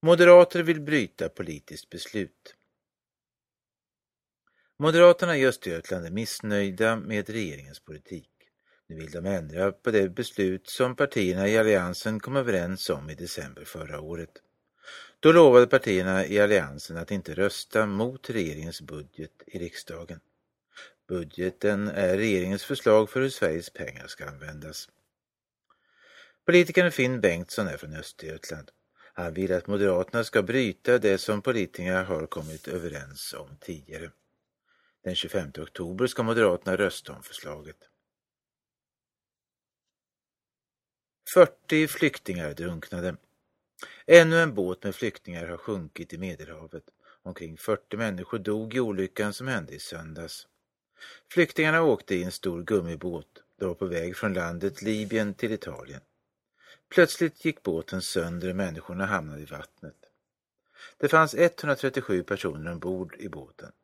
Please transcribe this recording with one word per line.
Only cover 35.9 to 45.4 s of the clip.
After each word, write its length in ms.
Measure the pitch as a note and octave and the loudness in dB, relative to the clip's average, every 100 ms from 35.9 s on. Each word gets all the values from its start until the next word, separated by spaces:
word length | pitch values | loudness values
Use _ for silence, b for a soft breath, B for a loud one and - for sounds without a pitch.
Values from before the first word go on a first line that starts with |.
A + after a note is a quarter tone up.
| F#2 B2 | -2 -2
ska 160 | - | -2
Moderaterna 540 | A2+ A#2 G#2+ F2 - F#2 | -2 2 2 2 -2 0
rösta 360 | G2 - - | -2 -2 -16
om 100 | C#2+ | -18
förslaget. 540 | - - - D2+ D2+ - _ _ _ _ _ _ _ _ _ _ _ _ _ _ _ _ _ _ _ _ _ _ _ _ _ _ _ _ _ _ _ _ _ _ - | -18 -18 -14 -16 -16 -20 _ _ _ _ _ _ _ _ _ _ _ _ _ _ _ _ _ _ _ _ _ _ _ _ _ _ _ _ _ _ _ _ _ _ 0
Fyrtio 540 | - F3 - _ D#3 D#3 | 6 6 6 _ 0 0
flyktingar 680 | - D3+ - - F2+ D#2 | 2 0 0 -10 -6 -6
drunknade. 600 | C#2+ E2+ E2+ - F2+ F2+ E2 _ _ _ _ _ _ B B B | -6 -8 -8 -10 -6 -6 -8 _ _ _ _ _ _ B B B
Ännu 340 | E3 E3 E3 | 8 10 4
en 140 | E3 | 2
båt 300 | G#2 F#2 F2+ | 0 -4 -4
med 120 | G2+ F#2 | -8 -6
flyktingar 520 | - - - E2+ | -6 -8 -14 -12